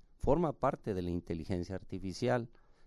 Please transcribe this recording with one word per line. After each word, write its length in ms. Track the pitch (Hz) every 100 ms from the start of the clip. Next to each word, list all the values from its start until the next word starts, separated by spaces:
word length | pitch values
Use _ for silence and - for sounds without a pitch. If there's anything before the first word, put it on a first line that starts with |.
| - -
forma 380 | - 147 170
parte 400 | 120 135 - -
de 80 | 92
la 80 | 87
inteligencia 640 | 87 - 85 80 90 87
artificial, 760 | 92 - 95 92 85 120 123 117 - - -